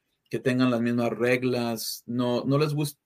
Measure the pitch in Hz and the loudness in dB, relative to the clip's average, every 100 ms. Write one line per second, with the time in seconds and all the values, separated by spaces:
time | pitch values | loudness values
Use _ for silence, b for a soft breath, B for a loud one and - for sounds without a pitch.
0 | _ _ _ - 135 127 127 117 120 120 | _ _ _ -4 0 2 2 2 2 0
1 | 117 107 120 123 127 123 120 113 - - | 0 0 2 2 0 0 -2 -4 -6 -10
2 | - 120 123 123 131 139 151 147 147 - | -6 -2 0 0 0 2 2 0 -4 -6